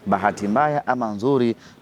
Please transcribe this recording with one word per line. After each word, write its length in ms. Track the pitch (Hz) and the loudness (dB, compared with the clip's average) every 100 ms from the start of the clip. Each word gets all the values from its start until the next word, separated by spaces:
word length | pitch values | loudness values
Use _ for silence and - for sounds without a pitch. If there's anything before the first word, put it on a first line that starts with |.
| - | -2
Bahati 420 | 98 101 95 104 | 0 2 0 -2
mbaya 380 | 110 151 147 - | 0 0 0 -2
ama 240 | 127 113 | -2 -4
nzuri, 440 | 104 120 139 120 113 - - | -2 0 2 2 -2 -8 -20